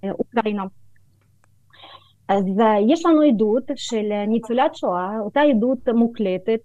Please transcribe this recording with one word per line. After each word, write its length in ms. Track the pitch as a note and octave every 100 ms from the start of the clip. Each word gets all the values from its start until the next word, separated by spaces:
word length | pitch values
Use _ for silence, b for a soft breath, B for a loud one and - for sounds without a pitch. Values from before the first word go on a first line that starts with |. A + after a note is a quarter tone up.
באוקראינה. 600 | G3 - - A#3 G#3+ G#3 F#3+ - - - _ _ _ _ _ _ _ B B B B B -
אז, 160 | G3 F#3+ G3
אה, 160 | A3 G#3+ G#3+
יש 180 | E4 E4+
לנו 160 | D#4
עדות 420 | D4+ G#3+ G#3+ A3+ - C#4
של 360 | - A3+ G#3+ G#3 G#3
ניצולת 480 | A3+ A#3 A#3+ D4+ D#4
שואה, 440 | C4 F3 F3+ A3
אותה 220 | G#3+ C#4+
עדות 480 | D4 A#3 A#3+ C4 -
מוקלטת 720 | A#3 A#3 A#3 G3+ F#3 F#3 A3+